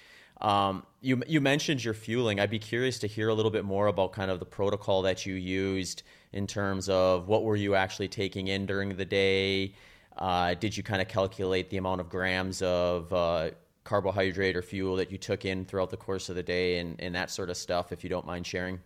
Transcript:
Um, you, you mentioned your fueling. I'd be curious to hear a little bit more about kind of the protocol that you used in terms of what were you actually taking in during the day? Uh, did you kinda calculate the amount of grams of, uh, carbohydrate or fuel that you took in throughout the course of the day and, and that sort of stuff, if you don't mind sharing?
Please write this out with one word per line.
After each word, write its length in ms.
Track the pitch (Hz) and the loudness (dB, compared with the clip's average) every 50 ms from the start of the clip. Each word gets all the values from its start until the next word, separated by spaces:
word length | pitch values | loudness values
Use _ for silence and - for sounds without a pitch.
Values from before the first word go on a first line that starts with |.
| - - - - - - _ - | -20 -20 -20 -20 -20 -20 _ -2
Um, 440 | - 214 202 202 196 196 190 - - _ _ _ | 2 4 4 6 4 4 2 -2 -6 _ _ _
you, 220 | - 131 131 123 139 - | 0 0 0 0 0 2
you 120 | 160 151 | 2 4
mentioned 440 | 139 135 139 147 - - 156 131 110 | 4 4 4 2 2 0 -2 0 0
your 100 | 117 107 | -4 -4
fueling. 460 | 107 - 110 113 123 123 110 101 98 | -4 -4 -2 0 2 2 2 4 2
I'd 100 | 101 101 | 2 2
be 80 | 113 110 | 0 -2
curious 400 | 107 - 117 120 127 131 120 - | -4 -2 -2 0 0 0 -2 -2
to 60 | - | -6
hear 220 | 101 104 107 107 113 | -6 -2 0 0 2
a 60 | 110 | 2
little 160 | 107 110 110 | 2 2 2
bit 140 | 101 104 95 | 2 0 -2
more 220 | 101 98 98 104 | 0 0 2 2
about 260 | 104 92 98 95 92 | 2 4 2 0 0
kind 180 | - 104 98 95 | 0 -2 -2 -2
of 100 | 95 87 | -2 -4
the 60 | - | -6
protocol 560 | - - - 98 101 104 98 - - 98 95 | -10 -4 -2 0 0 0 0 0 2 2 4
that 240 | 92 95 92 92 - | 4 2 0 0 -2
you 80 | 98 95 | -4 -4
used 680 | 92 90 90 95 95 95 98 95 95 90 85 - - - - - - _ - | -4 -2 -2 0 0 0 0 0 0 -2 -4 -6 -10 -14 -20 -20 -20 _ -10
in 140 | - 98 101 95 | -6 -6 -6 -4
terms 400 | - 104 101 98 98 95 92 95 | -2 -2 -2 0 -2 -2 0 2
of 400 | 95 92 92 92 92 90 87 95 | 4 6 6 6 4 4 2 2
what 160 | 107 107 101 | 2 2 4
were 100 | 110 107 | 2 2
you 220 | 104 101 101 101 | 2 2 2 4
actually 320 | 95 95 - - - 101 92 | 2 2 0 -2 -4 -4 -4
taking 400 | - - 98 95 - 101 92 95 | -2 -2 -4 -2 -2 -4 -2 -2
in 180 | 95 98 98 | -2 -2 0
during 300 | 92 98 98 98 98 95 | -2 -2 -2 -2 -2 -2
the 80 | 90 95 | -4 -2
day? 720 | 85 101 98 98 95 95 95 98 95 98 98 95 98 - - - - - - _ _ - | 0 2 4 4 4 4 4 4 2 2 0 0 -2 -6 -12 -20 -20 -20 -20 _ _ -8
Uh, 380 | - 90 92 90 90 87 87 90 | -4 0 2 2 2 2 2 0
did 220 | 82 110 104 104 | 0 -2 -4 -4
you 60 | 101 | -4
kinda 220 | - - 104 95 95 | -4 -2 -2 -2 -2
calculate 680 | - - 98 98 95 - - 95 92 92 92 90 - | 0 2 0 0 0 0 -2 -2 0 0 0 0 -2
the 60 | 104 | -4
amount 240 | 95 95 92 92 92 | -2 -2 -2 -2 -2
of 80 | 87 85 | -4 -4
grams 520 | - 92 92 92 92 92 95 95 92 - | -4 -2 -2 0 0 0 -2 -4 -4 -2
of, 500 | 95 90 90 87 90 87 87 87 82 82 | 0 2 2 2 2 2 0 0 -2 0
uh, 380 | 95 90 85 85 85 82 80 85 - - _ _ _ _ - | 0 2 2 2 2 0 0 -2 -6 -10 _ _ _ _ -8
carbohydrate 720 | - 107 101 92 95 95 101 95 95 85 95 98 92 87 | -2 -2 0 0 2 2 2 2 2 2 2 2 2 2
or 60 | 90 | 0
fuel 340 | 90 - 101 95 95 95 92 | -4 -6 -4 -2 -2 0 0
that 140 | 92 90 87 | 0 -2 -2
you 60 | 98 | -4
took 280 | 92 - - 101 95 - | -8 -4 -4 -4 -2 -2
in 200 | 95 95 95 92 | -4 -4 -4 -6
throughout 260 | - - 95 92 90 | -4 -2 -2 -2 -2
the 60 | 98 | -4
course 320 | 92 - - 98 92 - - | -10 -6 -6 -6 -6 -4 -6
of 80 | 90 | -6
the 60 | 90 | -6
day 360 | 87 87 87 90 90 90 87 87 | -2 0 0 2 2 2 2 0
and, 220 | 85 85 82 82 | -2 -4 -8 -8
and 140 | - 92 87 | -6 -4 -4
that 160 | 90 92 - | -4 -4 -4
sort 180 | - - 98 85 | -4 -6 -6 -6
of 80 | 87 | -6
stuff, 360 | - - - 90 87 87 - | -6 -4 -2 -2 -2 -2 -4
if 120 | 147 - - | -8 -8 -4
you 60 | 87 | -4
don't 160 | 92 90 - | -4 -4 -4
mind 200 | 78 90 87 90 | -6 -6 -6 -6
sharing? 320 | - - 90 90 92 92 90 - | -6 -4 -4 -4 -4 -6 -8 -12